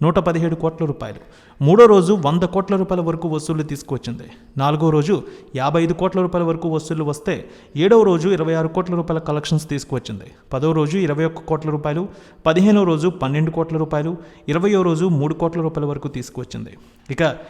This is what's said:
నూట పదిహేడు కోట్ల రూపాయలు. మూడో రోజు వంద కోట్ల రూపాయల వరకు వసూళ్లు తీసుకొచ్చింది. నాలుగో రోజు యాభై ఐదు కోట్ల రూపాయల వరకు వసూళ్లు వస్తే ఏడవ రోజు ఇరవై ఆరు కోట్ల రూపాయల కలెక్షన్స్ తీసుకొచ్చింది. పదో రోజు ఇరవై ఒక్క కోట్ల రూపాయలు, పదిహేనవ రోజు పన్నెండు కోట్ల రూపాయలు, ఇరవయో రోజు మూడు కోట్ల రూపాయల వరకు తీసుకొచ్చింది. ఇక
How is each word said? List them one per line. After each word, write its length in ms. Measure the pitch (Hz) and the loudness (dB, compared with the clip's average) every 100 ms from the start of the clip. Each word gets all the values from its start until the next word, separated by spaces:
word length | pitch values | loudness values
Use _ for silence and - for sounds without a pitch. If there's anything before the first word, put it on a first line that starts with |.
నూట 160 | 151 180 | 0 0
పదిహేడు 360 | 175 165 170 | 0 0 -2
కోట్ల 300 | 165 160 165 | -2 -4 -4
రూపాయలు. 320 | 156 139 110 - - - - - | -6 -6 -10 -14 -20 -20 -16 0
మూడో 200 | 139 202 | 6 10
రోజు 340 | 233 202 175 208 143 | 10 8 4 2 2
వంద 160 | 170 | 0
కోట్ల 340 | 180 185 190 196 | 0 -2 -2 -2
రూపాయల 260 | 190 180 | 0 -2
వరకు 260 | 165 165 170 | -2 -4 -4
వసూళ్లు 340 | 156 160 160 | -4 -4 -4
తీసుకొచ్చింది. 600 | 151 139 - 131 - 117 120 - - 139 | -4 -8 -8 -8 -8 -12 -14 -20 -10 -2
నాలుగో 320 | 139 151 160 | 0 2 4
రోజు 320 | 151 147 170 - - - 131 | 4 2 0 -2 -16 -10 -4
యాభై 260 | 139 165 | 0 2
ఐదు 100 | 165 | 0
కోట్ల 280 | 165 180 185 | 0 -2 0
రూపాయల 260 | 180 180 165 | 0 0 -2
వరకు 220 | 165 165 | -2 -2
వసూళ్లు 360 | 160 156 160 | -4 -4 -4
వస్తే 440 | 151 147 - 131 - - - 143 | -4 -4 -6 -6 -8 -20 -10 0
ఏడవ 260 | 185 233 | 4 6
రోజు 260 | 202 170 175 | 6 2 0
ఇరవై 260 | 180 160 | 0 0
ఆరు 140 | 160 160 | -2 -2
కోట్ల 260 | 180 180 | -4 -4
రూపాయల 240 | 175 165 160 | -4 -2 -4
కలెక్షన్స్ 500 | 160 147 - 156 156 | -2 -4 -2 -2 -2
తీసుకొచ్చింది. 560 | 143 - 127 - 101 - - - | -8 -6 -8 -8 -12 -14 -20 -8
పదో 200 | 131 156 | -2 0
రోజు 260 | 160 147 190 | 0 0 0
ఇరవై 260 | 165 147 | -2 -2
ఒక్క 180 | 160 165 | -4 -4
కోట్ల 280 | - 156 156 | -6 -4 -4
రూపాయలు, 380 | 151 151 151 190 - - - 160 | -4 -4 -4 -6 -12 -20 -4 0
పదిహేనవ 360 | 165 202 208 | 4 6 4
రోజు 260 | 185 156 175 | 4 2 0
పన్నెండు 420 | 175 131 147 160 | -2 -2 -2 -2
కోట్ల 260 | 160 160 160 | -2 -4 -4
రూపాయలు, 400 | 151 151 160 170 - - - | -2 -2 -4 -8 -12 -14 -4
ఇరవయో 340 | 156 202 196 | 0 2 2
రోజు 240 | 175 160 185 | 2 2 0
మూడు 280 | 151 147 | 0 0
కోట్ల 260 | 160 165 170 | -2 -4 -2
రూపాయల 280 | 160 160 147 | -4 -4 -6
వరకు 200 | 143 147 | -6 -8
తీసుకొచ్చింది. 640 | 131 120 - 120 117 110 - - _ - | -10 -12 -12 -12 -12 -14 -18 -20 _ -8
ఇక 260 | 135 160 120 - | -2 -2 -2 -14